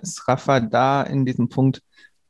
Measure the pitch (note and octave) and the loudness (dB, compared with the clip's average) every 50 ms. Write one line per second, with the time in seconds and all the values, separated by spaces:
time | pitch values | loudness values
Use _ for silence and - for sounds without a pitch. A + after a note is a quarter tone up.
0 | - F#3+ - - - - B2 C3+ - - C#3 C3+ A#2 A2 G#2+ A#2 B2+ C3+ C#3 C#3 | -4 -10 -12 -10 -2 -2 -2 0 2 2 2 2 2 0 0 2 2 2 2 0
1 | C3 C3 C#3 C#3 C3+ B2+ B2+ - A#2+ B2 - - C3 C3+ C3 - _ _ _ _ | -2 -2 -2 -2 0 0 0 0 -2 -2 0 2 2 2 0 -2 _ _ _ _
2 | - - _ _ _ _ | -20 -20 _ _ _ _